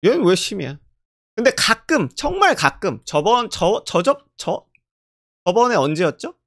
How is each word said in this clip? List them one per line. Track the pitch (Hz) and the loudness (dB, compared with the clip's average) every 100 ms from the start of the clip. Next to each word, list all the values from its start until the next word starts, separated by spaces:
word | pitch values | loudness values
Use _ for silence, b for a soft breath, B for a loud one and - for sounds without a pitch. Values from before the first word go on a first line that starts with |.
얘는 | 180 311 196 | 2 2 2
왜 | 185 | 0
심이야? | - 202 135 143 _ _ _ _ _ - | -2 -8 -10 -12 _ _ _ _ _ 0
근데 | 247 | 0
가끔, | - - 226 _ 311 139 | 2 -2 -2 _ -2 -2
정말 | - 294 370 392 277 | -4 -6 0 2 2
가끔, | 143 - 196 135 - | 0 0 -6 -6 -4
저번, | 147 156 240 233 | -2 2 0 0
저, | - 175 220 - | -2 0 0 -2
저, | - | -2
저, | 180 277 _ _ | 0 -2 _ _
저, | - 175 _ _ _ _ _ _ _ _ - | -8 -8 _ _ _ _ _ _ _ _ -2
저번에 | 185 247 220 | 2 4 2
언제였죠? | 135 156 175 - 330 - | 0 0 -2 -2 -12 -14